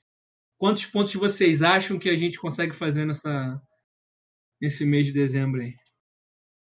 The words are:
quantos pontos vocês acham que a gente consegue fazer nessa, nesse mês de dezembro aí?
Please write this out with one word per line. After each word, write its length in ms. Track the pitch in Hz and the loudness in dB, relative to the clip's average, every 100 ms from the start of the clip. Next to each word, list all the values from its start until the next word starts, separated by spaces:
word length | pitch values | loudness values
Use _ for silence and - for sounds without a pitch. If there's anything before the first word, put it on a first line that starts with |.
| _ _ _ _ _ - | _ _ _ _ _ 0
quantos 260 | 196 208 | 0 2
pontos 300 | - 202 202 | -2 -2 0
vocês 480 | 185 196 - 180 147 | 0 -2 4 4 4
acham 360 | 165 190 190 185 | 4 4 2 -2
que 120 | 185 | 0
a 60 | 165 | 0
gente 200 | 170 - | 0 -4
consegue 360 | 170 139 165 | -8 -4 -4
fazer 320 | 156 160 151 156 | -4 -4 -2 -2
nessa, 520 | 147 156 139 131 143 _ _ _ _ _ _ _ _ _ - | -4 -4 -4 -4 -8 _ _ _ _ _ _ _ _ _ -6
nesse 240 | 147 143 | -6 -2
mês 220 | 147 147 143 | 2 2 2
de 60 | |
dezembro 500 | 143 135 135 135 131 | 2 0 0 -2 -4
aí? 120 | 120 - _ _ _ _ _ _ _ _ _ | -6 -12 _ _ _ _ _ _ _ _ _